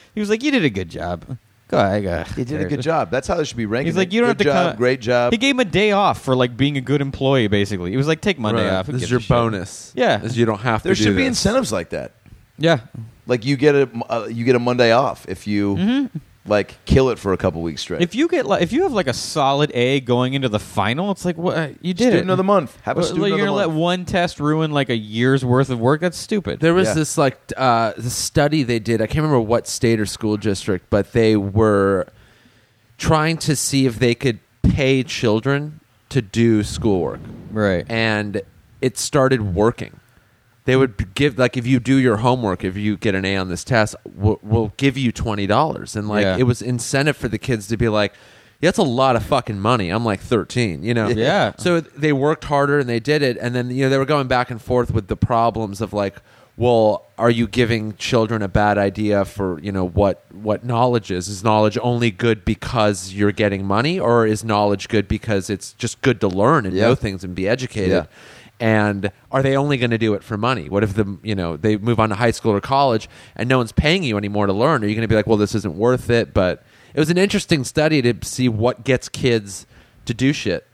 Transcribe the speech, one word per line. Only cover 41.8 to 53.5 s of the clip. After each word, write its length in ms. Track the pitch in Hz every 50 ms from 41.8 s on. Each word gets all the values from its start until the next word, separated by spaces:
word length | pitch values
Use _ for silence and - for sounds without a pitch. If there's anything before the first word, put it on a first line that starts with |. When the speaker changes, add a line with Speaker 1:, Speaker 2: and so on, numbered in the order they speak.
| 113 127 135
Speaker 3:
your 200 | 135 127 127 110 101
homework, 460 | 113 127 127 131 117 101 90 90 -
if 120 | 95 92
you 200 | 101 104 107 104
get 180 | 87 - 110 95
an 100 | 95 95
A 120 | 98 98
on 120 | 98 92 92
this 140 | 87 87 -
test, 320 | - 131 113 107 107 - - _ - -
we'll, 240 | - 98 107 104 - -
we'll 300 | 104 110 117 110 104 -
give 200 | - 135 139 127 139
you 140 | 135 117 104
twenty 340 | - - 113 107 104 101
dollars. 480 | 95 101 123 151 160 - - - - -
And, 140 | 110 104 107
like, 140 | 104 104 101
Speaker 1:
Yeah. 140 | 95 92 -
Speaker 3:
it 40 | 127
was 180 | 123 123 -
incentive 560 | 101 120 123 120 117 - - 135 139 156 139
for 120 | - - 120
the 100 | 101 107
kids 300 | - - 127 110 98 98
to 80 | 113
be 120 | 101 117 113
like, 240 | 107 107 104 101 - - - - - - - _ _ _
"Yeah, 80 | - 170
that's 100 | 196 -
a 40 | 202
lot 320 | 143 117 123 135 135 123
of 80 | 113 104
fucking 380 | - 151 131 - - 107 98
money. 300 | 98 107 127 117 95 85
I'm, 140 | 90 113 120
like, 140 | 113 101 92
thirteen," 600 | - - 127 107 87 - - 123 120 104 82 67 76
you 100 | 110 120
know? 140 | 117 107 104
Speaker 1:
Yeah. 440 | 123 107 113 139 180 202 151 107 - -
Speaker 3:
So 220 | - 180 175 165
they 320 | 147 - _ 139 143 156 147
worked 320 | 135 139 147 156 - -
harder 360 | - 151 143 143 143 143 147
and 80 | 135 120
they 100 | 117 117
did 240 | 110 143 147 156 143
it. 140 | 131 120 -
And 140 | - 123